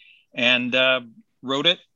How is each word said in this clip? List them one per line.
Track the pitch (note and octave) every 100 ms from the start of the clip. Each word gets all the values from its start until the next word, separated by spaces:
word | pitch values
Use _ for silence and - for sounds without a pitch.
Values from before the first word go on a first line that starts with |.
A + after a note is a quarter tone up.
| - - _
And, | - B2 B2 B2 B2+
uh, | C3 B2+ A#2+ - _ _
wrote | B2 C3+ D#3
it. | F3+ _